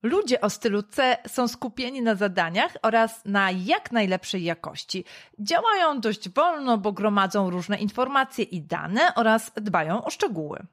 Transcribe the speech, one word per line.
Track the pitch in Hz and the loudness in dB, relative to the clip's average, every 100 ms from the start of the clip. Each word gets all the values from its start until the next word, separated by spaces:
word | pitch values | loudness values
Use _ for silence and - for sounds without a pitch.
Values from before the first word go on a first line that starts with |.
Ludzie | 226 339 381 247 | 0 0 2 2
o | 214 | 0
stylu | - 233 202 | -2 -2 -2
C | 208 - 254 240 - | -4 0 2 2 -2
są | - 240 | -2 -2
skupieni | - 254 - 247 269 | -2 -10 -6 -8 -2
na | 233 | 0
zadaniach | 202 202 180 165 175 302 - | 2 0 0 0 0 -2 0
oraz | 226 226 226 220 | 2 4 2 0
na | - 202 190 | -2 2 2
jak | 185 185 359 - | 0 0 -2 0
najlepszej | 240 202 185 - 196 | 0 0 0 -2 -4
jakości. | 170 165 - 147 - 190 170 - - _ | -2 -4 -6 -12 -10 -10 -10 -18 -20 _
Działają | 208 339 453 415 330 285 | -2 2 2 4 2 2
dość | 214 202 - | -2 -4 -4
wolno, | 220 330 320 269 226 | 0 2 2 0 0
bo | 208 | 0
gromadzą | 196 208 202 190 208 190 | 0 0 2 2 2 0
różne | 180 170 202 | -2 -4 -4
informacje | 208 - 254 277 269 - | -4 -2 0 2 0 -2
i | - 180 | -4 -4
dane | 147 165 156 208 349 | -6 -6 -2 2 2
oraz | - 220 220 - - | 4 4 4 0 -8
dbają | 214 175 156 196 | -2 0 0 -2
o | - | -4
szczegóły. | - 403 190 151 - - | -2 -2 -2 -6 -8 -14